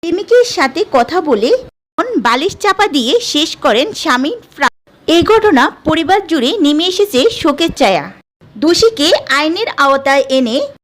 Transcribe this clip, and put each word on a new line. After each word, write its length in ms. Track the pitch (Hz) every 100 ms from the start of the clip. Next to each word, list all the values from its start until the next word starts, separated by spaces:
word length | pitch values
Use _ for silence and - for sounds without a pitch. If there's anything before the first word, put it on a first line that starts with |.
প্রেমিকের 440 | 330 349 403 480
সাথে 400 | 480 - 269 311 415
কথা 280 | 254 240 339
বলে 360 | 311 220 233 508 508 _ _ - 453 415
বালিশ 380 | 233 247 349 -
চাপা 300 | 415 392 415
দিয়ে 340 | 285 233 466
শেষ 360 | 480 294 320 -
করেন 360 | 285 220 370
স্বামীর 440 | 359 330 247 277 480 -
প্রাণ। 140 | - 277 _ _ _ -
এই 160 | 330
ঘটনা 480 | 330 440 415 277 277 -
পরিবার 420 | - 320 320 392 370
জুড়ে 320 | 320 247 440
নেমে 240 | 294 294
এসেছে 460 | 359 359 403 247 440
শোকের 400 | - 330 285 330
ছায়া। 400 | - 233 175 160 - _ _ - 214
দোষীকে 540 | 294 349 453 453 294 453 -
আইনের 380 | 269 311 359 466 -
আওতায় 480 | 277 277 277 277 269
এনে 380 | 262 247 247 554 -